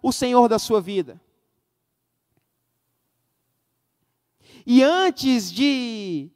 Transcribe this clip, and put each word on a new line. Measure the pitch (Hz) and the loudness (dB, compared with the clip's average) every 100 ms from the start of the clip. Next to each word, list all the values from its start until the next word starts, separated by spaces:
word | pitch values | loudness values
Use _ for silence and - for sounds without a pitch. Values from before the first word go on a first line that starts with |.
o | - | -4
Senhor | - 254 247 240 | -2 2 4 4
da | 220 | 2
sua | - 220 | 0 -2
vida. | 175 196 139 90 _ _ _ _ _ _ _ _ _ _ _ _ _ _ _ _ _ _ _ _ _ _ _ _ _ _ _ _ _ _ _ _ _ - - | -2 -6 -6 -12 _ _ _ _ _ _ _ _ _ _ _ _ _ _ _ _ _ _ _ _ _ _ _ _ _ _ _ _ _ _ _ _ _ -20 2
E | 247 | 4
antes | 269 349 381 - 269 247 185 | 4 2 0 -2 -2 -2 -2
de | 175 285 269 240 220 196 160 147 | -2 -2 -2 -6 -8 -8 -8 -8